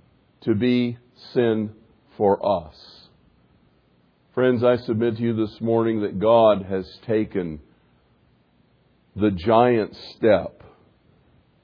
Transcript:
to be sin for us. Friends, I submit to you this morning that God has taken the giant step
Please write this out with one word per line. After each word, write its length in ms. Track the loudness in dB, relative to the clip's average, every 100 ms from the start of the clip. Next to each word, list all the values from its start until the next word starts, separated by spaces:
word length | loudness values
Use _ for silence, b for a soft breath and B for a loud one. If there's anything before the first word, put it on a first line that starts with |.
| _ _ _ _
to 140 | -4 -2
be 420 | 0 0 -2 -8 _ _ -6
sin 380 | -2 0 0 -4 -12 _ _ _ -2
for 260 | 0 2 0 -4 -6
us. 400 | -20 -20 -20 _ _ _ _ _ _ _ _ _ _ _ _ _ -2
Friends, 300 | 0 2 2
I 100 | 0
submit 400 | -2 -2 -2 -2
to 80 |
you 100 | -4
this 280 | -2 -6 -6
morning 400 | -2 0 0 -2
that 180 | -6 -2
God 440 | 2 6 6 4
has 220 | -2 -8 -8 -12 -4
taken 540 | -4 -2 -6 -6 -10 -18 _ _ _ _ _ _ _ _ _ _ _ _ _ _ -4
the 160 | -2
giant 640 | -2 2 4 4 2 -2 -10
step 680 | -20 -2 2 2 0 -14 -20 _ _ _ _ _ _ _ _ _